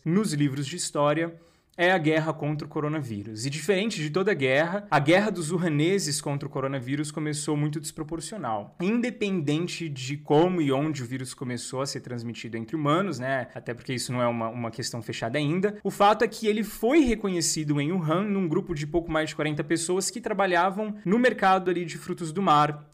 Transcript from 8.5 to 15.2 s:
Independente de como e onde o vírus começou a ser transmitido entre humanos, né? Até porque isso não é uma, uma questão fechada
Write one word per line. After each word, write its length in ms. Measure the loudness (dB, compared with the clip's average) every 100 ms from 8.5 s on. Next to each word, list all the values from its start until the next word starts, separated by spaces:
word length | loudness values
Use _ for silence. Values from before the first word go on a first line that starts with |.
| -4 -6 -4
Independente 1080 | 0 0 -2 -2 -2 0 0 0 -2 -6 -8
de 300 | -8 -6 -8
como 420 | 4 6 6 4
e 100 | 2
onde 320 | 2 0 -4
o 40 | -6
vírus 280 | -8 -8
começou 480 | -8 -8 -6 -6 -6
a 40 | -4
ser 160 | -6
transmitido 560 | -8 -8 -8 -10 -8 -8
entre 180 | -6 -2
humanos, 440 | 2 2 0 -4
né? 280 | -2 -2 -4 -8
Até 180 | -8
porque 200 | -8 -6
isso 180 | -6 -4
não 100 | 0
é 60 | 0
uma, 220 | 0 -4
uma 220 | -4 -6
questão 300 | -6 -8 -8
fechada 360 | -8 -6